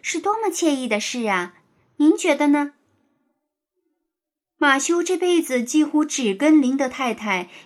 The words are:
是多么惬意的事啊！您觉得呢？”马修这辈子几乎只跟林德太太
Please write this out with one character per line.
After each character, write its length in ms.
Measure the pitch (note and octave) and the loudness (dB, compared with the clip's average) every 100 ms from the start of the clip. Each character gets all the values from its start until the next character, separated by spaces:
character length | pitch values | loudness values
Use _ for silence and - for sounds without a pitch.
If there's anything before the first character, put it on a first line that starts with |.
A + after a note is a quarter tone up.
是 200 | - E4 | -10 -6
多 140 | G4 | -4
么 140 | G#4+ G#4+ | -2 -2
惬 220 | - E4 | -2 0
意 160 | C#4 B3 | 0 -2
的 140 | G#3+ | -4
事 280 | - B3 A3 | -4 -6 -2
啊！ 260 | F#3 F3 - _ _ _ - | -2 -4 -12 _ _ _ 2
您 200 | D4 G#4 | 2 4
觉 200 | F4+ C#4+ | 2 2
得 100 | D4 | 2
呢？” 280 | D4 C#4+ - _ _ _ _ _ _ _ _ _ _ _ _ _ _ _ _ _ _ | 2 0 -8 _ _ _ _ _ _ _ _ _ _ _ _ _ _ _ _ _ _
马 220 | D4 C#4 | 0 2
修 240 | C#4 E4+ | 0 -2
这 160 | E4+ F4+ | 0 -2
辈 240 | F4+ F4 | 0 0
子 200 | D4+ B3+ | 0 -2
几 220 | A#3 D4+ | 0 0
乎 180 | D4 D4+ | 2 0
只 300 | D4+ - A3+ | -2 -2 -2
跟 300 | F#3+ D4 D#4 | 0 4 4
林 120 | B3+ C4+ | 4 0
德 100 | C4 | -4
太 240 | B3+ B3+ | -4 -6
太 380 | G#3+ G#3+ F#3 F3+ - | -4 -4 -4 -6 -14